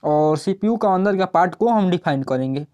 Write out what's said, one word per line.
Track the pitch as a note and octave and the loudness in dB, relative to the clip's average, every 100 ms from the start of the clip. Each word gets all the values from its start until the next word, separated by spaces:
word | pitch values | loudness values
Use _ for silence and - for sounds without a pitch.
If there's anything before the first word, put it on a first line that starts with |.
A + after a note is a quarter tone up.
और | D3+ D3+ D#3 D3+ | 0 2 2 0
सीपीयू | - G3 G#3 A#3 | -2 -2 -2 0
का | G#3+ | 0
अंदर | F#3 G3 G3+ | 2 0 0
का | F#3 | 0
पार्ट | E3 F3 | 0 0
को | E3+ A#3 | 0 0
हम | A3 F#3+ | 2 2
डिफाइन | F3 - C#3 | 0 -2 -4
करेंगे। | C3+ B2+ C3 C3+ D3+ | -2 -4 -2 -6 -8